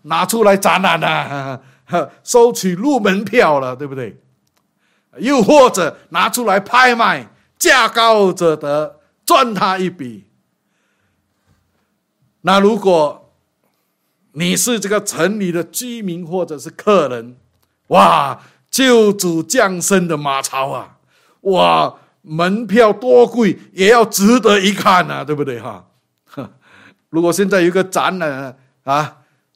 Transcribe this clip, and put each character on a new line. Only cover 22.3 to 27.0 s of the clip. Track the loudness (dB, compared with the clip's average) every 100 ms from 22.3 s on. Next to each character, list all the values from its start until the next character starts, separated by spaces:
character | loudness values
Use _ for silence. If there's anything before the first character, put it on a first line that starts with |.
| -4 -2 -2 0
票 | 4 4
多 | 2 2 4 4
贵 | 2 -2 -2 -8
也 | 0 4
要 | 4 2
值 | 2 2 4
得 | 4 2
一 | 2
看 | 0 2 2 0
啊， | -6 -6
对 | -6
不 |
对 | -6 -8
哈？ | -12 -14 -18 _ _ _ _ -16
<laughs> | -16 _ _ _ -20 _